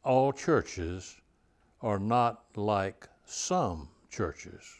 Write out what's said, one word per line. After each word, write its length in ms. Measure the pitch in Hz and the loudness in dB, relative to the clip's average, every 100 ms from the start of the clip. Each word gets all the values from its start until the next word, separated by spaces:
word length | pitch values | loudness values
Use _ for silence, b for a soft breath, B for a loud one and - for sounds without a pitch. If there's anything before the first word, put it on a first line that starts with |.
all 280 | 135 131 135 | 4 4 4
churches 880 | 139 - 139 - - 82 90 - - _ _ _ _ _ _ | 0 2 2 2 -6 -6 -6 -12 -20 _ _ _ _ _ _
are 160 | 113 101 | -2 0
not 460 | 104 123 120 113 _ - | 2 4 4 0 _ -4
like 500 | 104 101 98 - - _ - | 0 0 0 -6 -20 _ -14
some 640 | - - 185 120 82 73 _ _ | -8 -2 0 0 -4 -10 _ _
churches. 560 | - 87 - 90 - - | -6 -6 -6 -16 -18 -20